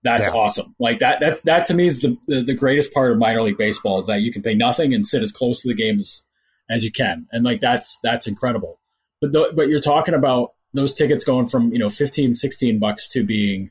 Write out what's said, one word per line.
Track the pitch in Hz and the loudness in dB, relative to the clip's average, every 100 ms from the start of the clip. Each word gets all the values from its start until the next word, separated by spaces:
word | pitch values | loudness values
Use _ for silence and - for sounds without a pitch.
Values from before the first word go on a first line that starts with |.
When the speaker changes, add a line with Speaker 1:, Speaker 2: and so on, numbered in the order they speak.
Speaker 1:
that's | - 127 101 | 2 2 2
Speaker 2:
Yeah. | |
Speaker 1:
awesome. | 117 107 - - _ | 2 0 0 -6 _
Like, | 117 113 | -2 2
that, | 123 123 | 2 2
that, | 151 160 | 0 0
that | 165 170 175 | 2 2 2
to | |
me | 175 175 | 2 2
is | 131 | 2
the, | 131 123 - | 0 -2 -2
the, | 135 | -2
the | 123 | -2
greatest | 131 135 143 147 | 0 2 2 2
part | 147 131 | 0 2
of | 110 | 2
minor | 113 113 | 2 2
league | 110 101 | 0 0
baseball, | 107 104 104 95 | -2 -2 -2 -2
is | 95 | 0
that | 104 | -2
you | 113 | -2
can | 107 | -4
pay | 113 | -2
nothing | 107 117 123 151 | 0 2 2 0
and | 117 101 | 0 0
sit | 135 | 0
as | 110 | -2
close | - 123 123 | -2 -2 -2
to | 127 | -2
the | |
game | 110 110 104 | -2 0 0
as, | 98 - _ _ _ _ _ | -2 -8 _ _ _ _ _
as | 117 | -4
you | 110 | -4
can. | - 113 82 - | -2 -2 -4 -8
And, | 117 | -2
like, | 120 110 | -2 0
that's, | 123 120 - - | 0 0 -2 -2
that's | 117 117 - | -2 -2 -4
incredible. | 101 123 113 92 - _ _ _ _ | -4 -4 -4 -6 -14 _ _ _ _
But | 143 | 0
the, | 151 156 | 2 2
but | 156 147 | 2 0
you're | 151 | 2
talking | 147 147 156 | 2 2 2
about | 156 135 123 120 _ _ | 2 2 2 -2 _ _
those | 135 143 | -2 -2
tickets | - 143 143 | 0 2 2
going | - 127 120 | 2 0 0
from, | 127 117 | 0 0
you | 117 | 0
know, | 104 | -2
fifteen, | - 143 - 135 | -2 -2 0 0
sixteen | 117 139 - 123 110 | 0 -2 -2 0 2
bucks | 107 104 - | 0 -2 -4
to | 131 | -2
being | 104 107 101 98 95 | -2 0 0 -2 -8